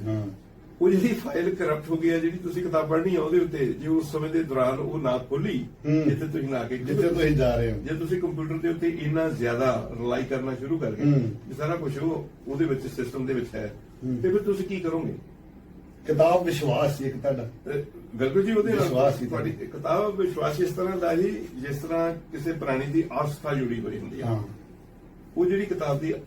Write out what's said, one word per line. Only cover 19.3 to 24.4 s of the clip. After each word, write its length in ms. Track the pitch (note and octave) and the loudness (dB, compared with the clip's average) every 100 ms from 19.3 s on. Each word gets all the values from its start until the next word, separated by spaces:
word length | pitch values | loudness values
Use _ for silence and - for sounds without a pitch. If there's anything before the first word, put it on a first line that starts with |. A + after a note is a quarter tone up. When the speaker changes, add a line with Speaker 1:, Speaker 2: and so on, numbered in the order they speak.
| A#2+ A2 | -2 -4
Speaker 2:
ਕਿਤਾਬ 680 | G#2 G#2 - D3+ F3 G#3 F#3+ | -4 -8 -6 0 2 2 2
ਵਿਸ਼ਵਾਸ 400 | F3+ D#3 D3+ D3 | 0 0 -2 0
ਇਸ 120 | F3 | 0
ਤਰ੍ਹਾਂ 240 | E3+ F#3 F3+ | 0 -2 0
ਦਾ 180 | E3+ | 0
ਜੀ, 160 | E3 G#3 - - B2+ C#3 | 2 2 -2 -8 -10 -6
ਜਿਸ 80 | C#3+ | -6
ਤਰ੍ਹਾਂ 380 | D#3 E3 E3+ E3 - | -2 0 0 -2 -8
ਕਿਸੇ 200 | D#3 D#3+ | -8 -4
ਪ੍ਰਾਣੀ 340 | D3+ C#3+ C3 C#3+ | -4 -2 -2 0
ਦੀ 180 | E3 E3 | 0 0
ਆਸਥਾ 420 | D3+ D3 - D3+ | 0 -2 -2 -2
ਜੁੜੀ 260 | C#3 A#2+ A#2 | -2 0 -2
ਹੋਈ 180 | - - | -4 -6
ਹੁੰਦੀ 220 | - C3 | -8 -4
ਆ। 60 | A#2+ | -2
Speaker 1:
ਹਾਂ। 160 | G#2+ | -2